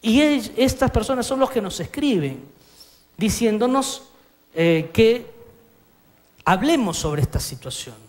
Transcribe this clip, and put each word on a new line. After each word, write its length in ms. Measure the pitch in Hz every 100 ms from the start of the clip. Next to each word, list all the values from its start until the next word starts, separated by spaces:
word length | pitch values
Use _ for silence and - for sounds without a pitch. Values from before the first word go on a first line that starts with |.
Y 180 | 226 233
es-, 320 | 302 285 214 -
estas 340 | 262 - 254
personas 340 | - 214 262 233
son 140 | 262
los 100 | 262
que 120 | 240
nos 180 | 196 -
escriben, 640 | 165 - 294 208 143 131 127 _ _ _ - _ _ -
diciéndonos, 880 | 208 - 233 214 247 262 262 - - _ _ _ _
eh, 360 | 160 165 165 160
que 340 | - 226 233 - - - - _ _ _ _ _ _ _ _
hablemos 540 | - 185 262 330 208 165
sobre 240 | 160 147
esta 180 | - -
situación. 560 | - 131 135 - - 110